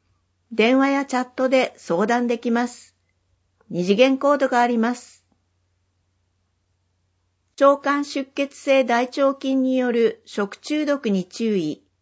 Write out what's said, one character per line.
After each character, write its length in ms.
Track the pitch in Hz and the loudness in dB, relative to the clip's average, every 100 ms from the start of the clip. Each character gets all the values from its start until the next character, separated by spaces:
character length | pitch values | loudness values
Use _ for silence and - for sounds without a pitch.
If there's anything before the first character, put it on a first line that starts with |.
| _ _ _ _ _ | _ _ _ _ _
電 240 | 226 220 262 | 0 2 4
話 100 | 269 | 2
や 160 | 277 269 | 0 -2
チ 120 | 254 | -4
ャ 80 | 247 | -4
ッ 40 | - | -4
ト 140 | 262 | 0
で 240 | 262 - - | 2 0 -6
相 300 | - 170 214 | -4 -2 0
談 200 | 240 240 | 0 -2
で 120 | 233 | -4
き 120 | 240 | -2
ま 160 | 233 247 | -2 -2
す。 280 | - - _ _ _ _ _ _ _ - | -8 -20 _ _ _ _ _ _ _ -10
二 140 | 175 | -4
次 120 | 180 202 | 0 4
元 220 | 262 262 | 2 2
コ 160 | 277 | 0
ー 40 | 285 | 0
ド 100 | 269 | 0
が 140 | 247 | 0
あ 60 | 240 | 0
り 100 | 233 | 0
ま 180 | 226 247 | -2 -4
す。 300 | - _ _ _ _ _ _ _ _ _ _ _ _ _ _ _ _ _ _ _ _ _ _ _ _ - | -12 _ _ _ _ _ _ _ _ _ _ _ _ _ _ _ _ _ _ _ _ _ _ _ _ 2
腸 180 | 277 285 | 4 4
管 240 | 285 285 285 | 0 -4 -4
出 240 | 277 269 - | -8 -6 -6
血 200 | 277 - | -6 -4
性 280 | 294 269 | 0 2
大 240 | 247 233 254 | 2 0 -2
腸 260 | 285 269 | 0 0
菌 300 | 269 269 269 | 0 -2 0
に 140 | 262 262 | 0 0
よ 140 | 247 | 0
る 300 | 233 226 - - | 0 0 -2 -8
食 320 | - 202 - | -6 -6 -8
中 280 | - 302 294 | -6 -2 -2
毒 240 | 285 240 | -2 -2
に 160 | 190 180 | -4 -4
注 320 | - 226 202 | -6 -2 -2
意。 260 | 151 - _ _ | -4 -8 _ _